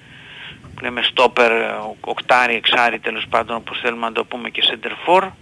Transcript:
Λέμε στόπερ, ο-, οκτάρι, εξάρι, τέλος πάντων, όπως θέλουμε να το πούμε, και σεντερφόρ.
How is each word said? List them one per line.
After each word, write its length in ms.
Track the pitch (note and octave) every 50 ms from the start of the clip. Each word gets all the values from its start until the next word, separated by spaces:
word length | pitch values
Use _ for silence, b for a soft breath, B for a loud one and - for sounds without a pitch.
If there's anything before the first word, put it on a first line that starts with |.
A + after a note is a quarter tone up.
| B B B B B B B B B B B B B B - -
Λέμε 200 | B2 B2 B2 A#2+ A2+
στόπερ, 480 | - - C3 B2+ A#2+ - B2 A#2+ A#2
ο-, 440 | A2+ A2+ A2 G#2+ G#2+ G#2+ G#2+ G#2+ G#2 -
οκτάρι, 540 | - A2 A2 - - - C3+ B2 B2+ A#2+ A#2
εξάρι, 440 | A2 - - B2+ B2 A#2+ A#2 A2+ A2
τέλος 260 | - A#2 A2 A2 G#2+ -
πάντων, 260 | - A2+ A#2 A2 A#2+
όπως 240 | A#2 A2+ - - -
θέλουμε 240 | - B2 A#2 A#2 A#2
να 60 | A2+
το 120 | A2 A2+ A2
πούμε, 240 | - - B2 A#2 A2+
και 120 | - A#2
σεντερφόρ. 640 | A2 - B2+ A2+ A#2 A2+ G#2+ - - D#3+ F3 F#3+ F#3+ F#3 - -